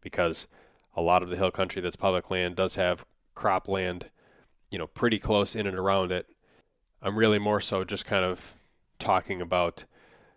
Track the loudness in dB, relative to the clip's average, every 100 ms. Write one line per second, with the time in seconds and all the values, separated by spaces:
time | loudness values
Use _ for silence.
0 | -8 0 0 0 -6 -12 -20 _ _ -2
1 | 2 4 2 0 -2 0 -4 -4 -6 -2
2 | 0 0 0 -2 -2 0 -2 0 0 0
3 | -6 _ _ -4 0 0 0 -2 -2 -6
4 | -10 _ _ _ _ _ _ -10 -10 -2
5 | 0 0 2 2 2 0 -4 -2 2 2
6 | 2 -2 -6 _ _ _ _ _ _ _
7 | -4 2 4 4 2 0 0 -2 -2 -6
8 | -2 0 0 -2 -8 -20 _ _ _ -6
9 | 0 0 0 -6 -2 0 0 -2 -14 _
10 | _ -20 _